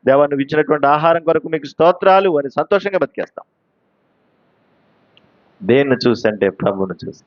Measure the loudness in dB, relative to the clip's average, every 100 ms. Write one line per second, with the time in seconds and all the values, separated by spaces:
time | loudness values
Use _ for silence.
0 | 2 2 2 -2 -4 -2 0 0 2 2
1 | 2 0 0 -2 -2 -6 -8 0 2 2
2 | 2 4 2 -2 -4 -6 -2 -2 -2 -4
3 | -4 -6 -12 -12 -20 _ _ _ _ _
4 | _ _ _ _ _ _ _ _ _ _
5 | _ _ _ _ _ _ 0 2 2 0
6 | 0 0 -2 0 -2 0 -4 -2 -6 -8
7 | -14 -16